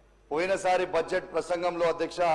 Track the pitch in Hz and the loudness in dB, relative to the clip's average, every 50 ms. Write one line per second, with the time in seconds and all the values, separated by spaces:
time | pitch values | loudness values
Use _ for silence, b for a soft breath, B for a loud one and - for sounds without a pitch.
0 | _ _ _ _ _ - 143 156 180 185 196 180 - 185 180 180 185 180 160 165 | _ _ _ _ _ -6 -2 -2 0 0 0 0 2 2 2 2 2 0 0 0
1 | 165 170 180 185 180 - - 165 156 - 175 170 175 175 170 170 170 165 160 165 | 0 0 -2 -2 -2 -2 -4 -4 -2 -2 -2 -2 0 -2 0 0 0 0 0 0
2 | 165 156 - 180 175 170 156 | -2 -4 -2 0 0 2 2